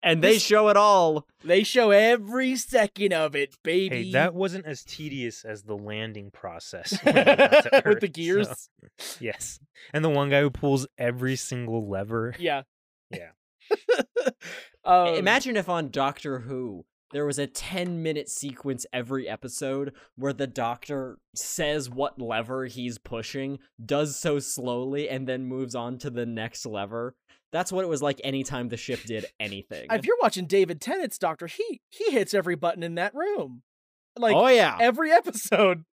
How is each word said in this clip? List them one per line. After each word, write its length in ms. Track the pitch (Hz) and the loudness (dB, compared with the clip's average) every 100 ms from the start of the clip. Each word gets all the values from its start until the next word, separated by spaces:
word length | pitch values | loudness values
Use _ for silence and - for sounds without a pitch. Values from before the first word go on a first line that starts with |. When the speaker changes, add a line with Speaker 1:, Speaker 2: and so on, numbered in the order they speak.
Speaker 1:
And 200 | 180 165 | 2 4
they 120 | 180 | 6
Speaker 2:
this 100 | 220 | 6
Speaker 1:
show 240 | - 214 214 | 6 6 6
it 80 | 202 | 8
all. 500 | 208 196 165 151 - _ 156 | 8 6 6 2 -4 _ 2
Speaker 2:
They 180 | 196 | 2
show 280 | 220 247 220 | 4 4 6
every 640 | 202 226 240 202 247 262 254 | 8 6 4 0 -2 -2 -2
second 560 | - 247 202 - 202 | 0 2 2 0 0
of 220 | 165 156 143 | 2 0 -2
it, 180 | 139 _ | -4 _
baby. 420 | 160 180 190 123 104 | -2 0 0 -2 0
Speaker 3:
Hey, 60 | |
that 220 | 127 175 | 2 2
wasn't 320 | 175 190 190 156 | 0 -4 -4 -10
as 180 | 135 | -12
tedious 640 | - - 151 135 120 - 110 | -14 -14 -10 -8 -8 -8 -12
as 180 | 107 | -12
the 140 | 104 104 | -10 -10
landing 520 | 104 107 110 107 101 | -8 -8 -8 -12 -16
process 640 | - 92 82 - - - 196 | -14 -14 -12 -14 -12 -8 -2
Speaker 2:
<laughs> 40 | |
Speaker 3:
when 120 | 339 - | 2 4
we 80 | |
got 140 | 269 277 269 294 | 6 8 8 6
to 180 | - 277 208 | 6 4 6
Speaker 2:
With 140 | 208 | 2
the 60 | 196 | 2
Speaker 3:
Earth, 60 | |
Speaker 2:
gears? 560 | 160 165 196 208 - - _ _ - | -4 0 0 0 -6 -16 _ _ -18
Speaker 3:
so, 180 | - - | -16 -10
yes. 380 | 117 - - - _ _ - | -10 -8 -12 -16 _ _ -6
And 100 | 151 | -2
the 60 | 160 | 2
one 200 | 143 143 | 2 4
guy 120 | 143 | 4
who 80 | 147 | 4
pulls 380 | - 143 139 131 - | 2 0 0 -2 -4
every 400 | 120 123 131 131 | -4 -2 -2 -4
single 500 | - 123 120 113 104 | -6 -8 -4 -4 -4
lever. 460 | 98 104 113 113 123 | -6 -4 -4 -6 -4
Speaker 2:
Yeah. 260 | 170 139 127 _ _ _ _ | -4 -4 -6 _ _ _ _
Speaker 3:
Yeah. 180 | - - _ _ _ - | -14 -14 _ _ _ -4
Speaker 2:
<laughs> 600 | 427 - 480 - - 269 - - - - _ - | -2 0 0 0 -2 -4 -4 -10 -16 -18 _ 4
Um, 300 | 180 175 165 | 4 4 2
Speaker 1:
Imagine 400 | 185 247 262 220 | 2 0 0 -4
if 140 | 180 | -2
on 220 | 175 143 | -4 -4
Doctor 480 | 139 135 143 151 131 | -2 -2 -2 -8 -8
Who, 440 | 117 131 123 92 - _ _ | -8 -8 -8 -10 -18 _ _
there 140 | 143 147 | -4 -4
was 140 | 139 | -4
a 80 | 139 | -6
ten-minute 800 | - - 185 180 170 160 151 139 | -8 -8 -6 -4 -4 -4 -4 -6
sequence 580 | - 143 123 139 123 - | -8 -10 -8 -6 -6 -6
every 380 | 127 120 135 127 | -8 -4 -6 -6
episode 640 | 110 127 - 135 135 143 - _ - | -10 -10 -8 -6 -4 -6 -10 _ -8
where 160 | 139 | -6
the 120 | 139 135 | -4 -6
Doctor 760 | 127 117 123 - 139 131 - _ | -4 -4 -6 -8 -8 -8 -12 _
says 560 | - - - 151 151 127 | -12 -8 -4 -2 -2 -4
what 300 | 123 143 - | -4 -6 -4
lever 460 | 117 110 113 131 127 | -6 -4 -4 -6 -8
he's 320 | 127 120 110 | -8 -10 -10
pushing, 640 | - 117 110 139 135 139 _ - | -10 -10 -8 -8 -8 -10 _ -14
does 360 | 110 147 151 139 | -4 -2 -2 -4
so 200 | 165 147 | -2 -2
slowly, 680 | 135 - 123 120 131 143 147 | -4 -8 -6 -4 -4 -4 -6
and 180 | 131 131 | -6 -6
then 200 | 127 127 | -6 -6
moves 280 | 131 131 | -6 -6
on 240 | 123 120 127 | -6 -8 -8
to 100 | 147 | -8
the 160 | 120 120 | -6 -6
next 400 | 113 113 - 120 | -6 -8 -10 -10
lever. 500 | 104 101 117 120 - _ _ _ | -8 -8 -8 -8 -12 _ _ _
That's 180 | 160 180 | -6 -4
what 140 | 185 180 | -4 -2
it 20 | |
was 140 | 147 | -2
like 180 | 143 139 135 | -2 -4 -4
anytime 420 | 135 131 131 120 | -6 -6 -6 -6
the 80 | 117 | -8
ship 240 | - 120 110 | -8 -10 -8
did 200 | 110 - | -10 -10
Speaker 2:
<laughs> 60 | - | -10
Speaker 1:
anything. 480 | 104 98 - 78 62 | -10 -10 -12 -12 -6
Speaker 2:
If 160 | 226 - | -4 0
you're 120 | 480 | 2
watching 260 | 226 185 165 | 2 0 0
David 340 | 196 180 160 | 2 2 -2
Tennant's 360 | 233 381 277 - | -6 -6 -6 -4
Doctor, 300 | 175 156 - | -4 -4 -10
he, 320 | - 453 311 _ | -8 -8 -10 _
he 220 | - 440 | -6 0
hits 220 | 262 185 | 0 0
every 220 | 202 175 170 | 0 0 -2
button 280 | 170 175 | -2 -2
in 120 | 170 170 | -6 -4
that 200 | 196 262 | -4 -4
room. 460 | 381 415 143 123 _ _ _ _ _ - | -4 -4 -8 -12 _ _ _ _ _ 2
Like, 180 | 233 160 | 6 8
Speaker 1:
Oh, 120 | 254 | 8
yeah. 300 | 240 165 101 | 8 6 6
Speaker 2:
every 320 | 233 247 320 | 2 4 4
episode. 720 | 339 349 214 - 202 196 175 - | 4 4 -6 0 4 4 2 -6